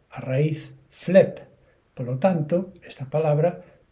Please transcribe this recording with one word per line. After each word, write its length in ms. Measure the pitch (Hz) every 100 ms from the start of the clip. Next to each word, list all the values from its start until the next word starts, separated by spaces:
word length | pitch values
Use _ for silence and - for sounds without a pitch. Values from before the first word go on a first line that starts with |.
| _
a 80 | -
raíz 560 | 127 131 151 147 - - _
flep. 480 | - - 185 - - - _ _ _ _ -
Polo 240 | 123 127
tanto, 560 | 190 175 147 170 196 -
esta 240 | - - 131
palabra 560 | 151 160 147 170 - - - _